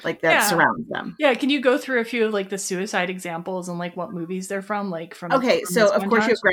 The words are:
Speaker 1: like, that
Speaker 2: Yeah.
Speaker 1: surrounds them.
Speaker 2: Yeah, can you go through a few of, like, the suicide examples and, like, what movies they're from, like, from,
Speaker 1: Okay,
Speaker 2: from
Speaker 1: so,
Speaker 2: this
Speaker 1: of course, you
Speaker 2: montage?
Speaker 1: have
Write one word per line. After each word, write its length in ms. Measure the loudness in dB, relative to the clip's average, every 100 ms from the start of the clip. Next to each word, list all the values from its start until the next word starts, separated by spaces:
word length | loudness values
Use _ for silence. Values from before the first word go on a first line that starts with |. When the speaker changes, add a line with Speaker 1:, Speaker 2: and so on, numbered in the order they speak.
Speaker 1:
like, 160 | -8 0
that 100 | 2
Speaker 2:
Yeah. 160 | 4 4
Speaker 1:
surrounds 400 | 4 4 2 -6
them. 280 | -8 -8 0
Speaker 2:
Yeah, 160 | 2
can 160 | 2 2
you 100 | 2
go 180 | 2 2
through 220 | 0 -2
a 40 |
few 200 | 0 0 0
of, 60 |
like, 160 | 0 -4
the 80 | -6
suicide 520 | -4 -4 -2 -2 -2
examples 580 | -4 -8 -8 -6 -6 -6
and, 100 | -6
like, 180 | -6 -6
what 160 | -8
movies 360 | -6 -6 -6 -6
they're 140 | -6
from, 280 | -4 -4 -4
like, 240 | -6 -10
from, 180 | -10 0
Speaker 1:
Okay, 300 | 0 2 0
Speaker 2:
from 100 | 2
Speaker 1:
so, 60 | 2
Speaker 2:
this 80 | 4
Speaker 1:
of 160 | 4 2
course, 180 | 2 2
you 60 |
Speaker 2:
montage? 20 | 2
Speaker 1:
have 40 | 2